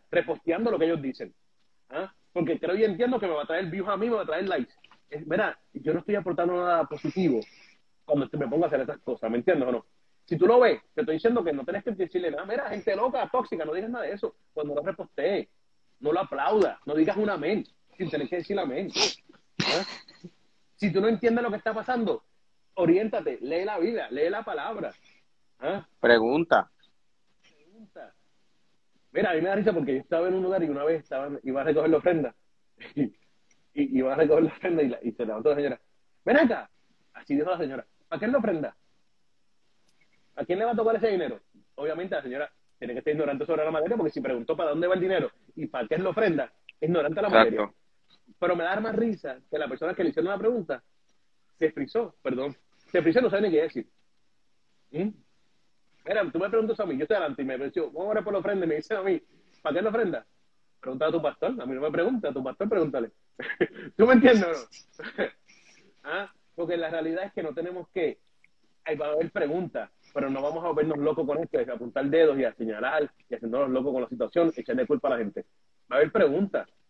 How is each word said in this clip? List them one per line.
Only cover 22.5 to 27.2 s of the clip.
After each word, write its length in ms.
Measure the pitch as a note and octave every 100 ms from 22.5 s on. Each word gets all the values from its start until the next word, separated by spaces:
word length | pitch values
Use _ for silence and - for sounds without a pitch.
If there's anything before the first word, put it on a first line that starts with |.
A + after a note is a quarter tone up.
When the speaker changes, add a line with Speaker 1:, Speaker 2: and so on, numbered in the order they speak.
| _ _
Speaker 1:
oriéntate, 640 | - F3 F3+ A3 A3+ D#3 B2
lee 220 | B2+ E3 G3
la 120 | G#3
Biblia, 300 | F3 A3+ C3
lee 180 | B2+ E3
la 140 | G#3
palabra. 480 | A3 E3 E3+ G#3+ C#3 - _ _ _ _ _ _
¿Ah? 280 | C#3 G3 - _
Speaker 2:
Pregunta. 680 | A#2+ A#2 A2+ C#3+ E3+ A#2 F2+ _ _ _ _ _